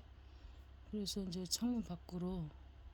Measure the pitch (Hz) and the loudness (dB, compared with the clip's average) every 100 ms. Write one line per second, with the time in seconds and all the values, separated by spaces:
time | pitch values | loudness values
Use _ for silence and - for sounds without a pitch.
0 | - - - - - - - - - 214 | -14 -14 -14 -12 -12 -12 -14 -14 -4 0
1 | 190 208 185 175 180 - 240 240 - 170 | 2 2 2 2 2 4 6 4 2 -2
2 | - 180 180 185 151 - - - - | -2 0 2 2 0 -4 -12 -12 -12